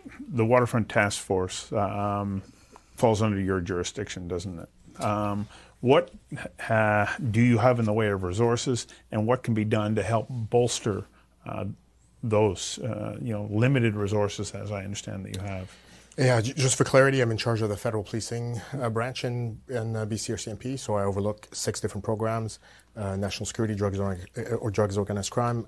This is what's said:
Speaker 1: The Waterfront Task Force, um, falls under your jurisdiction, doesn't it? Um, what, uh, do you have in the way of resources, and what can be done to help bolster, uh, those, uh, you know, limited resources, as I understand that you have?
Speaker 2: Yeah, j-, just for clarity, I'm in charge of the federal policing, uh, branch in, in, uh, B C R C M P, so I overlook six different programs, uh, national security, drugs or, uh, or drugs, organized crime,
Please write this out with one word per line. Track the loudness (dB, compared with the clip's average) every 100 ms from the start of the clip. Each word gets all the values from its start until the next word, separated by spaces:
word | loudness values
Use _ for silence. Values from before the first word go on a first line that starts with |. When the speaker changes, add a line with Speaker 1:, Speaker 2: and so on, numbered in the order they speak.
| -18 -16 -6
Speaker 1:
The | 0
Waterfront | 4 6 4 2 2
Task | 2 2 2
Force, | 0 0 0 -6 -4
um, | -2 0 0 -2 -2 -2 -4 -8 -18 -20 -20 _ 2
falls | 4 4
under | 2 2
your | 2 0
jurisdiction, | 0 -2 -4 -6 -8 -8 -6
doesn't | -6 -6 -10
it? | -14 _ -20 -6
Um, | -2 0 -2 -4 -6 -12 -20 -2
what, | 4 4 4 -6 -14 -12 -12 -8 0
uh, | 4 4 4 2 -2 0
do | 4
you | 6 6
have | 6 4
in | 2
the |
way | 2 2
of | 2
resources, | 0 2 2 2 0 -2 -4 -16 -4
and | 0 2
what | 2
can | 2
be | 0
done | 2 0 0
to | 0
help | 2 0 -2
bolster, | -6 0 2 2 0 -2 -4 -6 _ _ _ -10
uh, | -8 -8 -10 _ _ _ _
those, | 0 4 4 2 -6 -8
uh, | -6 -6 -6 -6
you | -6
know, | -6 -2
limited | 2 2 4 2 0
resources, | 0 0 0 -2 -8
as | -8 -8
I | -8
understand | -8 -10 -10 -10
that | -10
you | -8
have? | -8 -10 -12 -16 -20 -20 -10 0
Speaker 2:
Yeah, | 4 4
j-, | 2
just | 0 2 2
for |
clarity, | 4 6 6 4
I'm | 2
in | 0
charge | 0 0
of | 0
the | -2
federal | -4 -4
policing, | -4 -6 -6 -6 -6 -8 -8 -4
uh, | -2
branch | -2 -4 -4
in, | -4 -2 -4 -8 -8
in, | -4 -2 -4
uh, |
B | -2 -4
C | -4
R | -6
C | -6
M | -8
P, | -6 -6
so | -2
I | 0
overlook | 0 0 -2 -4 -8
six | -6 -4 -2
different | -4 -4
programs, | -2 0 0 -2 -4 -8 -20 -20 _ -6
uh, | -4 -2
national | -2 -4 -6
security, | -2 0
drugs | 2 0 0
or, | -2 -4 -8 -10
uh, | -4 -4
or | -2
drugs, | 2 2 2
organized | -2 -2 -2
crime, | 0 0 -2